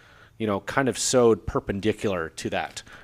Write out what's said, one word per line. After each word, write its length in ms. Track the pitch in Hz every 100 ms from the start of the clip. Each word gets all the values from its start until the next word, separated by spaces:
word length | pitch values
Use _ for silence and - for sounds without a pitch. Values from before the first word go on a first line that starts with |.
| _ - - -
you 100 | 110
know, 140 | 98
kind 260 | - 147 131
of 80 | -
sewed 480 | - 131 117 104 -
perpendicular 840 | 131 - 101 107 - 110 90 80
to 200 | - 110
that. 340 | 95 76 - - -